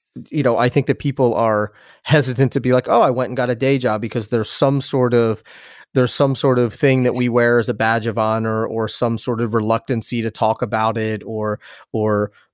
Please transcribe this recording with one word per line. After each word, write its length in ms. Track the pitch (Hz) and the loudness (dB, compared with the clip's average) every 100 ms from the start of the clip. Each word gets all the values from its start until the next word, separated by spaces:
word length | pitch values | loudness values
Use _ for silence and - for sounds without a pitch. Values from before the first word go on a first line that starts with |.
| - 127 120 | -20 -16 -6
you 140 | 156 | 0
know, 140 | 131 107 | 2 2
I 120 | 123 | 2
think 180 | 147 131 | 2 0
that 120 | 123 | -2
people 340 | 147 135 123 | -2 0 0
are 400 | 95 113 104 104 - - - | 2 0 0 -2 -8 -20 -12
hesitant 480 | - 151 127 123 131 | 0 2 2 0 0
to 80 | 135 | 0
be 100 | 123 | 2
like, 140 | 127 - | 2 2
"Oh, 140 | 226 | 2
I 80 | 175 | 2
went 200 | 123 120 | 0 -4
and 80 | 120 | -4
got 120 | 123 | -4
a 60 | 117 | 0
day 220 | 131 139 | 0 2
job," 220 | 123 107 | 0 -2
because 260 | 110 120 104 | -4 -6 -2
there's 220 | 117 107 | -2 -2
some 300 | - 139 139 | 0 2 0
sort 320 | - 135 123 | -2 0 2
of, 280 | 120 113 107 - - - - - | 2 2 -2 -8 -20 -20 -20 -4
there's 200 | 135 127 | 0 2
some 220 | - 139 131 | 2 0 2
sort 240 | 139 127 | 2 2
of 140 | 120 | 0
thing 300 | - 143 131 | 2 2 4
that 120 | 123 113 | 2 0
we 120 | 123 | 0
wear 300 | 120 120 120 | 2 2 2
as 100 | 113 | 0
a 40 | |
badge 320 | 107 113 113 113 | -2 0 0 -2
of 100 | 107 | -2
honor, 480 | 110 110 110 110 113 | 0 0 -2 -2 -4
or 200 | 113 110 | -4 -4
some 300 | - 120 113 | -2 -2 -2
sort 240 | - 113 | -4 -2
of 120 | 117 | -2
reluctancy 680 | 113 107 113 - 117 - 120 | 0 0 -2 -2 -6 -4 -4
to 80 | 113 | -4
talk 300 | - 113 - | 0 0 0
about 360 | 113 110 110 113 | -2 -2 -2 -2
it, 260 | 110 107 107 | -4 -4 -6
or, 340 | 110 107 107 - - - | -6 -4 -6 -10 -20 -8
or 400 | 113 107 104 104 _ _ | -2 0 0 -2 _ _